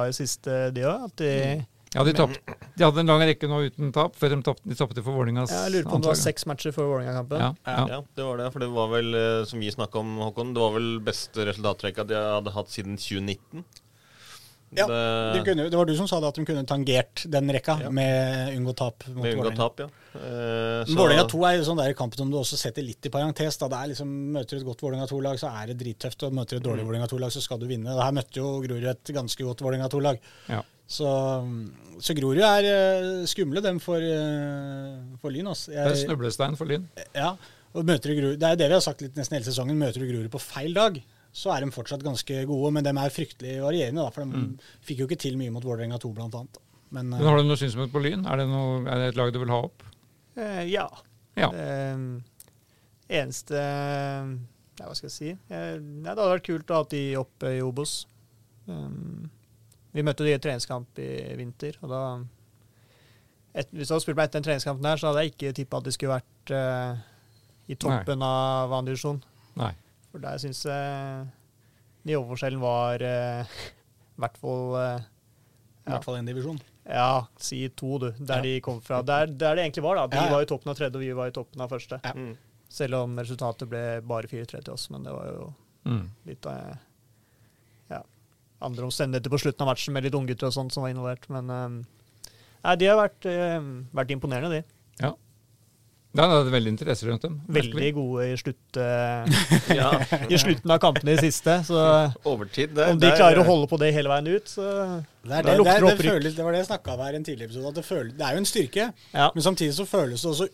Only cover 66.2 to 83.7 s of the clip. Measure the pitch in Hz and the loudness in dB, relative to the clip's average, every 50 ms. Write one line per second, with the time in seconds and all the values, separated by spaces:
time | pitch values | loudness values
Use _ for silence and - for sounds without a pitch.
66.2 | - _ _ _ _ - 139 135 131 127 127 127 127 123 123 117 107 - _ _ | -4 _ _ _ _ -6 -4 -2 -2 -2 -2 -2 -4 -6 -6 -8 -10 -14 _ _
67.2 | _ _ _ _ _ _ _ _ _ - 139 - - 139 135 117 95 147 139 131 | _ _ _ _ _ _ _ _ _ -12 -8 -4 -2 0 0 0 0 -2 -2 -2
68.2 | 135 131 131 131 131 131 131 131 131 127 131 131 131 127 131 127 - 147 147 139 | 0 0 0 2 0 0 0 0 0 0 -2 -2 -2 -4 -4 -4 -4 -4 -6 -6
69.2 | - _ _ _ _ _ - - 120 104 85 - _ _ _ _ _ _ - - | -8 _ _ _ _ _ -8 -6 -6 -6 -6 -8 _ _ _ _ _ _ -16 -14
70.2 | 131 139 139 139 135 139 131 - - 151 139 143 139 143 139 139 139 135 135 135 | -10 -10 -8 -8 -8 -10 -10 -8 -8 -6 -6 -6 -6 -6 -6 -8 -8 -10 -10 -12
71.2 | 135 131 - _ _ _ _ _ _ _ _ _ _ _ _ _ - 151 151 143 | -12 -14 -16 _ _ _ _ _ _ _ _ _ _ _ _ _ -6 -2 -2 -2
72.2 | 127 117 123 120 139 135 131 135 123 123 120 120 120 120 120 120 127 123 123 123 | -2 -4 -6 -6 -4 -4 -2 -2 0 0 0 0 0 0 -2 -2 -2 -2 -2 -2
73.2 | 123 120 120 123 120 - - - - - - _ _ _ _ _ _ _ _ - | -2 -4 -4 -6 -8 -10 -12 -14 -16 -16 -18 _ _ _ _ _ _ _ _ -8
74.2 | 123 117 - - - 131 127 127 127 127 127 127 127 127 123 120 110 - _ _ | -8 -8 -6 -8 -6 -6 -4 -4 -4 -4 -2 -2 -2 -2 -4 -6 -10 -12 _ _
75.2 | _ _ _ _ _ _ _ _ _ _ _ _ _ - 127 127 - - 123 123 | _ _ _ _ _ _ _ _ _ _ _ _ _ -6 -6 -6 -4 -6 -6 -6
76.2 | 117 123 123 131 127 156 165 139 - _ _ _ - - - 123 123 127 135 131 | -6 -6 -6 -6 -6 -8 -8 -10 -12 _ _ _ -10 -4 0 2 4 4 2 2
77.2 | 113 - _ - - - 135 127 131 131 - - 135 131 139 139 127 123 113 120 | -2 -4 _ -12 -10 -8 -6 -6 -6 -6 -8 -8 -6 -6 -4 -4 -4 -6 -6 -6
78.2 | 143 131 131 127 131 131 131 127 - 139 123 113 - - 131 127 123 135 143 147 | -6 -2 -2 -2 0 -2 -4 -4 -4 -6 -8 -8 -6 -4 -4 -2 0 2 2 2
79.2 | 156 156 147 131 165 151 156 175 175 151 - 170 147 160 196 180 139 127 127 139 | 2 0 0 0 0 2 2 2 0 -2 -2 -2 0 0 2 0 0 0 2 2
80.2 | 165 170 147 143 147 - 151 127 - 147 139 131 151 131 127 135 131 131 127 127 | 2 4 4 2 2 0 -2 -6 -6 -8 -6 -4 -4 -4 -4 -6 -6 -6 -6 -4
81.2 | 127 127 120 139 120 - - 165 160 123 131 120 - - 127 131 - 127 127 131 | -6 -6 -6 -8 -12 -12 -10 -10 -8 -8 -8 -10 -10 -10 -12 -10 -8 -10 -10 -10
82.2 | 127 117 113 - _ _ _ _ _ - - - 147 131 127 127 123 123 123 120 | -10 -12 -14 -16 _ _ _ _ _ -14 -8 -6 -4 -2 -2 -2 -2 -4 -4 -6
83.2 | 120 117 127 117 131 117 113 - 135 113 | -6 -8 -6 -4 -4 -4 -4 -6 -8 -8